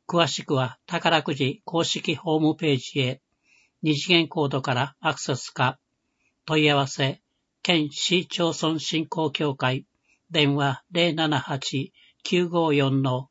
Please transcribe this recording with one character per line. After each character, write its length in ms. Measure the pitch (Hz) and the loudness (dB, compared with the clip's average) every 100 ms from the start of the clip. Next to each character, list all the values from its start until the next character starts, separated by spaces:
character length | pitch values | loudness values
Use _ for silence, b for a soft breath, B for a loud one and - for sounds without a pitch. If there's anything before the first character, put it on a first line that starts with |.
| - | -4
詳 180 | 170 160 | 0 0
し 180 | - | -2
く 100 | - | -2
は 260 | 139 123 - - | -2 -2 -6 -8
宝 360 | 170 170 160 | -4 2 2
く 140 | - 143 | 0 -2
じ 260 | 135 143 | -2 -2
公 200 | - 165 | -6 -2
式 320 | 165 - - 151 | -2 -2 -4 -4
ホ 220 | 165 156 | 0 2
ー 20 | |
ム 160 | 156 156 | 2 2
ペ 160 | 160 | 0
ー 60 | 135 | 0
ジ 180 | - 143 | 0 -2
へ、 240 | 127 131 _ _ b b b _ | -2 -4 _ _ b b b _
二 120 | 160 143 | 0 0
次 120 | 160 | 2
元 180 | 175 156 | 2 2
コ 200 | 170 143 | 0 -2
ー 20 | |
ド 140 | 139 | 0
か 120 | 135 | -2
ら 220 | 120 139 - | -2 -2 -4
ア 160 | 160 | -4
ク 60 | 147 | -4
セ 140 | - 127 | -4 -6
ス 160 | - | -6
か、 260 | - 131 135 _ _ _ _ _ _ | -2 -2 -2 _ _ _ _ _ _
問 160 | - 156 | -2 2
い 80 | 151 | 4
合 100 | 143 | 4
わ 100 | 135 | 0
せ、 340 | - 135 170 _ _ _ _ | 0 -2 -2 _ _ _ _
県 300 | - 170 151 | 0 2 0
市 340 | - - 180 160 | -2 0 0 0
町 220 | - 170 | 0 0
村 320 | 160 160 160 | 0 -2 -2
振 260 | - 160 156 | -2 -4 -2
興 240 | - 156 | -2 -2
協 240 | 143 151 | -2 -2
会、 320 | 139 127 131 - _ _ _ _ | 0 -2 -2 -6 _ _ _ _
電 260 | 165 143 143 | 2 2 4
話 260 | 139 127 - | 0 -2 -4
零 220 | 175 175 | 0 0
七 260 | 156 160 143 | 0 0 0
八 540 | - 139 - 139 - b b b | -2 -6 -4 -6 -6 b b b
九 240 | - 180 175 | -2 0 0
五 240 | 170 160 | 0 2
四 300 | 143 135 135 | 2 2 2
の 260 | 135 127 131 | 0 -2 -6